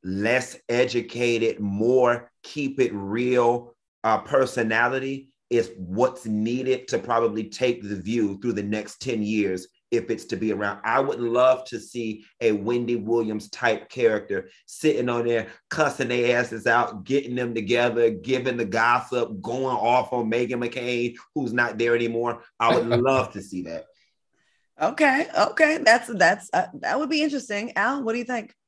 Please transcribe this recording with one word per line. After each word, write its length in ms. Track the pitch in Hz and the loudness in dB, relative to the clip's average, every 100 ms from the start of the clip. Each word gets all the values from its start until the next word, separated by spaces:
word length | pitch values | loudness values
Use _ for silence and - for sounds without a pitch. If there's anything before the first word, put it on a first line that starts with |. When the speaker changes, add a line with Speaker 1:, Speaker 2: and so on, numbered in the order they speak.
Speaker 1:
less 540 | 90 95 107 127 123 - - | -6 -4 0 0 0 -12 -4
educated, 880 | 120 127 120 113 120 120 117 113 110 | 2 2 2 -4 -2 0 2 0 0
more 720 | 104 101 113 131 123 120 - _ | -4 0 4 6 6 2 -2 _
keep 360 | - 151 139 139 | -14 -6 -6 0
it 140 | 120 | 0
real, 840 | 101 98 110 123 123 120 120 120 _ _ _ | 0 -6 -2 2 4 4 2 -4 _ _ _
uh, 160 | 113 110 | 0 0
personality 1080 | - 139 131 127 113 110 120 131 135 139 135 _ _ | 2 2 2 0 0 2 2 0 -4 -8 -12 _ _
is 220 | 120 113 - | 0 0 -6
what's 480 | 87 95 127 - 113 | -8 0 0 0 -6
needed 640 | 107 110 123 131 127 - | -2 -2 -2 -2 -2 -2
to 80 | 127 | -4
probably 480 | 113 117 117 104 107 | 0 0 2 -2 -8
take 360 | - 127 120 | -2 -2 -2
The 120 | 104 101 | -4 -8
View 440 | 90 117 104 98 | -4 0 0 -2
through 120 | 120 | -4
the 100 | 104 | -4
next 380 | 101 107 104 - | -2 -4 -6 -10
ten 200 | - 113 | -6 -4
years 460 | 104 107 101 92 - _ _ | -2 0 0 -2 -8 _ _
if 180 | 117 - | -2 -2
it's 160 | 113 - | -6 -6
to 100 | 104 | -4
be 160 | 107 | -2
around. 280 | 101 101 101 | -2 -2 -4
I 160 | 110 123 | 0 0
would 200 | 139 117 | 0 -2
love 440 | 120 120 127 127 - | 0 4 4 4 0
to 140 | 113 | -12
see 460 | - 120 113 107 - _ | -10 -8 -8 -8 -12 _
a 100 | 117 | 2
Wendy 440 | 104 101 123 117 120 | 2 0 0 0 -2
Williams 540 | 104 117 107 107 - | 0 0 0 -4 -8
type 380 | - 123 107 - | -2 0 0 -4
character 600 | - 117 107 - 98 - _ _ | 2 2 2 -2 -6 -6 _ _
sitting 420 | - 156 131 123 | -2 0 2 0
on 180 | 120 117 | -2 0
there 220 | 117 110 - _ | 0 -2 -14 _
cussing 380 | - 147 - 123 | -2 -2 0 -2
their 300 | 123 120 120 | 0 2 2
asses 280 | 117 113 107 | 0 -2 2
out, 380 | 117 113 107 | 2 2 -4
getting 320 | - 135 135 123 | -2 -2 -2 -6
them 180 | 120 | -4
together, 560 | 113 98 120 120 113 117 | -4 0 2 2 4 2
giving 480 | 101 120 131 123 120 | 2 -2 -2 0 -2
the 80 | 110 | -2
gossip, 720 | 110 117 120 - 123 113 101 | 2 4 4 2 -4 -4 -6
going 260 | 98 127 131 | -6 -4 -2
off 460 | 117 110 127 - | 0 2 2 2
on 200 | 123 117 | -2 0
Meghan 220 | 117 120 123 120 | 0 0 -2 -4
McCain, 480 | 127 123 123 120 117 - - | -6 -4 -2 -2 -6 -10 -6
who's 180 | 127 | -4
not 240 | 120 120 107 | 0 -2 0
there 180 | 117 117 | 2 2
anymore. 460 | 117 117 117 117 - _ | 0 -2 -4 -6 -12 _
I 160 | 117 117 | 2 2
would 120 | 117 | 2
Speaker 2:
<laughs> 140 | 120 | 2
Speaker 1:
love 300 | 127 135 117 | 4 2 0
to 80 | 101 | -6
see 200 | 92 92 | -10 -10
that. 220 | 82 82 - _ _ _ _ _ _ _ _ _ | -8 -10 -12 _ _ _ _ _ _ _ _ _
Speaker 3:
Okay, 460 | 165 - 302 262 330 - | -4 2 2 2 0 2
okay, 400 | 208 - 311 311 | 0 4 2 4
that's, 340 | - 233 240 214 | 4 4 2 4
that's, 340 | 170 202 - | 4 4 0
uh, 140 | 170 185 - | -2 -2 -4
that 200 | - 208 | -4 -2
would 100 | 294 | -2
be 100 | 302 | 0
interesting. 520 | 302 277 - 202 226 196 | 0 -2 -6 -6 -4 -2
Al, 280 | 214 277 | -2 -2
what 100 | 226 | -4
do 40 | 233 | -4
you 80 | 240 | -4
think? 300 | 247 208 _ | -6 -6 _